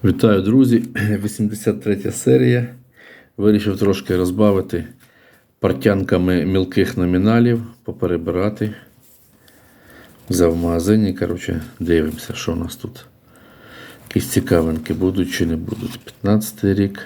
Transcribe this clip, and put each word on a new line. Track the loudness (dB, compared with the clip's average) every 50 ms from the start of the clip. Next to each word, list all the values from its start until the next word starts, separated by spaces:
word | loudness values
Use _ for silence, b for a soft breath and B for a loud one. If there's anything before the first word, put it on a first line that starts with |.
| 2
Вітаю, | 2 2 4 4 4 4 4
друзі! | 2 4 4 4 6 6 4 2 2 0
<clears throat> | -6
Вісімдесят | -4 -2 0 -2 -2 -2 -6 -2 -2 -2 -2 -2 -2 -2 -2 -2 -2
третя | -2 -2 -2 -2 -2 -6
серія. | -8 -2 2 4 4 6 6 4 2 2 0 -4 -8 -16 -20 _ B B B B B B B B B
Вирішив | 0 2 4 4 4 2 -2 -2 0
трошки | 0 0 0 0 -2 -2 0
розбавити | 0 0 -2 0 2 2 2 2 2 -2 -2 -6 -6 -6 -8 -16 b b b b b b b b b b b _ _
партянками | -2 -2 -2 2 2 2 2 2 0 0 0 0 2 2 0 0 0
мілких | 0 0 0 -2 0 0 -2 -2 0 0
номіналів, | -2 -2 0 0 2 2 2 4 4 4 2 2 0 -4 -10 -16 _ _
поперебирати. | -14 -8 -6 -4 -2 -2 -2 -2 -4 -2 -2 -2 -2 -4 -4 -6 -6 -6 -10 -18 _ _ _ _ -20 -20 _ _ _ _ B B B B B B B B B B B B B B B B B B -4
Взяв | 0 2 2 2
в | 2
магазині, | 2 0 0 0 0 2 4 4 4 4 0 -2
коротше, | -4 -4 -4 -4 -6 -4 -6 -6 -6 -6 -10 -10 -8
дивимося, | -2 2 2 2 2 0 -4 -8 -10 -10 -10
що | -6 -6 -4
у | -4
нас | -4 -6 -8 -10
тут. | -12 -14 -14 -14 -16 -20 -20 _ _ B B B B B B B B B B B B B B B B B B
Якісь | -2 -2 -2 0
цікавинки | -2 -2 2 2 2 2 2 0 -2 -4 -4 -6 -4
будуть | 0 0 0 0 0 -2 -2
чи | -2 -2 -2
не | -2 -2
будуть. | -4 -4 -8 -8 -8 -8 -10 -10 -12 -18
П'ятнадцятий | -20 -20 _ 0 2 2 2 0 -2 -8 -2 0 0 2
рік. | 2 0 -2 -2 -10 -16